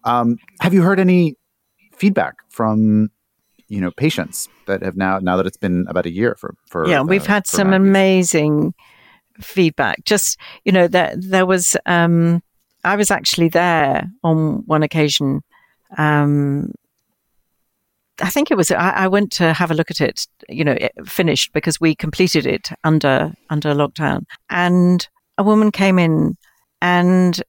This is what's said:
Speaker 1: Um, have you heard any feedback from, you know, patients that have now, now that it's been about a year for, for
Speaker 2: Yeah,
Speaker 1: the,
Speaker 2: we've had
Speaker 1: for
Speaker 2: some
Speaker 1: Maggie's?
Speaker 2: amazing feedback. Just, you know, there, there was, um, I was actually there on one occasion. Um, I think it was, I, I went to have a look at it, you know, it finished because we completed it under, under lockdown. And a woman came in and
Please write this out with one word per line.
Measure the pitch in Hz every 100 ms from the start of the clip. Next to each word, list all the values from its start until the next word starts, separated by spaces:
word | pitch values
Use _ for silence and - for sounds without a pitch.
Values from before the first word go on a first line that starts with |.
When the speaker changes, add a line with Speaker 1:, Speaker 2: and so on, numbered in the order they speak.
Speaker 1:
Um, | - 120 117 117 _ _
have | 190
you | 190
heard | 175 190
any | 185 180 165 - _ _ _ _ _
feedback | _ 202 190 73 - _
from, | - 110 110 110 107 107 _ _ _ _ _ _
you | 101
know, | 90
patients | - 151 - - - - _ -
that | 95
have | 92 90
now, | 95 95
now | 92 92
that | 95
it's | -
been | 98 90 90
about | - 87
a |
year | 87 117 -
for, | - - _
for | - -
Speaker 2:
Yeah, | 151
Speaker 1:
the, |
Speaker 2:
we've | 151 190 -
had | 208 -
Speaker 1:
for | -
Speaker 2:
some | 190
Speaker 1:
Maggie's? | 190 196
Speaker 2:
amazing | 196 190 185 175 165 151 151 156 - _ _ _ _ _ -
feedback. | - 196 170 - 117 -
Just, | - 208 - - - -
you | -
know, | 190 175
there, | 180 160 -
there | 190 185 185
was, | 185 180 - -
um, | 175 170 170 170 170 _ _ _ _
I | 175
was | 202 202
actually | 196 - - 165
there | 170 175 165 143 78 - 220
on | 170 156 156 143 -
one | 156
occasion. | 151 160 151 - 139 135 - _ _ _ _ 180
Um, | 151 147 147 143 143 143 - - _ _ _ _ _ _ _ _ _ _ _ _ _ -
I | 180
think | 294 302
it | 214
was, | 165
I, | - 175
I | - 190
went | 196 208
to | - 170
have | 160 170
a |
look | 156 -
at | 151
it, | 147 - - _ -
you | 123
know, | 147
it | 123 - - -
finished | - 165 147 -
because | 156 165 151
we | 165
completed | 156 160 - 180 160 131
it | - - -
under, | 160 156 143 135 156 - _
under | 151 151
lockdown. | 143 147 - 147 143 - - _
And | 175 175 180 175 180 - _ _ -
a |
woman | 190 214 214
came | - 196 185
in | 165 160 160 170 _ _ _ _
and | 175 180 180 185 180 175